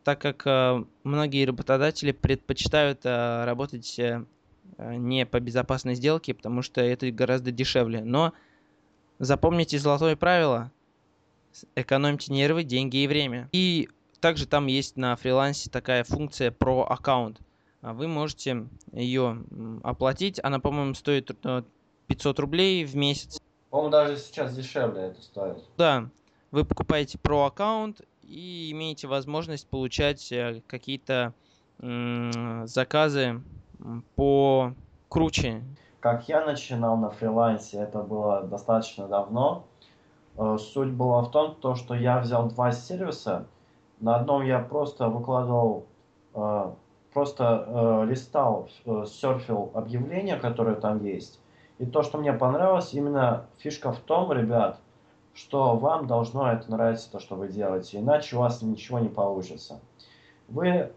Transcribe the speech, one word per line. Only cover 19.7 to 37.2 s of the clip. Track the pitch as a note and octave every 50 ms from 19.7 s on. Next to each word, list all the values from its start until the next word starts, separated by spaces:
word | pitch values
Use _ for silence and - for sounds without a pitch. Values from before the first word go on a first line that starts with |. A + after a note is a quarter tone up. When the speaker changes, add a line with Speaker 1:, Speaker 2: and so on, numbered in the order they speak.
| A2+ A#2 -
Speaker 1:
оплатить. | A#2 B2 - C3 C3 C#3 - F#3 G3 F#3 - -
Она, | C3+ C#3 C3
по-моему, | - D3 C#3+ D3 C#3+ C3+ C3
стоит, | - - D3 C#3+ C3+ C3+ - A2+ - -
э, | C3 B2+ B2+ A#2+ - _ _ _ _ _ _ _
пятьсот | - C3+ - - C#3+ C3 -
рублей | D3 C#3 D3+ E3+ F#3+ F#3+ F#3+ F3+ D#3+
в | C#3 C3
месяц. | C#3+ C#3+ C#3+ C#3+ - - - - - - _ _ _ _ _
Speaker 2:
По-моему, | - C#3+ D3+ D3+
даже | D3+ D3+ D3 D3 C#3+
сейчас | C#3+ C#3+ - - D#3 C#3 B2 B2
дешевле | C3 C3 - - D3 B2 A2 G2+ F#2+ F#2
это | F#2 - -
стоит. | - - _ G#2 G2 F#2 F2 - - - _
Speaker 1:
Да. | - E3+ D#3 C#3 B2 A2+ B2+ - _ _ _ _ _ _ _
Вы | - D3 D#3
покупаете | - - - - - D#3+ D3+ D3 - -
про | - - - D3 D3 C#3+
аккаунт, | C#3 - - G3+ G#3+ A3 A3 A3 G#3+ G#3 - - _ _ _ -
И | B2+ - D#3+ F3 F3+ F3+ E3+ E3 D#3
имеете | D3+ D#3 D#3+ D#3+ D3+ - -
возможность | C3+ C3+ C#3 C3 C#3+ D3 D#3 E3+ E3 D3+ C#3 -
получать, | _ - C3 C3 B2 - - D3 C#3+ C#3+ C3+ - -
э, | B2 A#2+ A#2+ A#2+ A#2 A#2 -
какие-то, | - - B2 - - C3+ B2+ - - C3+ B2+ B2 A#2+ A#2 _ _ _ _ _ _ _ _ -
м, | - B2 A#2+ A#2+ A#2+ A#2+ A#2+ A#2+ A#2+ A#2+ A#2+ A#2 A#2 A#2 A2+ A#2 A2+
заказы, | A#2 - C3 B2+ - - D3+ D#3 D3+ C#3+ C#3+ C3 B2 A#2 A#2+ - - - - - _ - -
м, | - - A#2 A#2 A#2 _ _
покруче. | - C#3+ C#3 C#3 C#3 C#3 C#3 C3+ C3 B2+ B2 B2 - - - - _ _ _ - D#3+ E3 D#3 - - D3 B2 A2+ A2 B2 C3 C#3+ - - _ _ _
Speaker 2:
Как | - A#2+ A#2+ A#2+ - -
я | D#3 D#3 D#3+
начинал | D3+ C#3 - - - B2+ A#2 A#2 A2+ A2+
на | A2+ A2 G#2
фрилансе, | - -